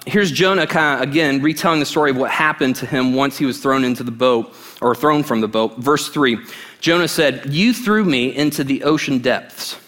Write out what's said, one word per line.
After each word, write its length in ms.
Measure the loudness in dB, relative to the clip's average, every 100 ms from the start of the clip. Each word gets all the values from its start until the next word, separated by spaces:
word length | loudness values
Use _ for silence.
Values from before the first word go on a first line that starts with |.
| -2
here's 260 | 0 0
Jonah 340 | 2 2 2 0
kinda, 340 | 0 0 0
again, 400 | 0 0 0 0
retelling 380 | 0 0 0 0
the 60 | 0
story 240 | 0 2
of 60 | 0
what 140 | -2
happened 460 | 0 0 0 -2 -2
to 100 | -4
him 280 | -2 0
once 220 | 0 0 0
he 80 |
was 140 | -2 -2
thrown 260 | 0 0
into 180 | 0 -2
the 80 | -6
boat, 440 | 0 2 2 -2 -10 -20 -4
or 140 | -2
thrown 280 | 2 2 2
from 200 | 0 0
the 60 | 0
boat. 280 | 0 -2 -2
Verse 320 | 0 0 0
three, 300 | 0 0 0 -4 -18 -20 -6
Jonah 280 | 0 2 2
said, 440 | 2 2 0 -4
"You 220 | 0 2
threw 320 | 2 0 2 2
me 280 | 2 0
into 300 | 0 -2 0
the 180 | -2 -2
ocean 340 | 0 0 0 -2
depths, 580 | 0 -2 -4 -14 -12 -14